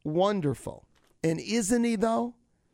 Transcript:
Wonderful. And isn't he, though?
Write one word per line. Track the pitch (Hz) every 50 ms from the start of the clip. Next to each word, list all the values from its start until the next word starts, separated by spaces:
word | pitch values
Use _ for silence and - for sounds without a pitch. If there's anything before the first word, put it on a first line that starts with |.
Wonderful. | - 151 151 175 190 202 214 190 147 143 120 - - - - - - _ _ _ _ _ _ _
And | - 160 165 160
isn't | 120 196 214 240 208 180 247 240 233
he, | 233 226
though? | 190 226 226 226 233 240 240 - _ _ _ _ _ _ _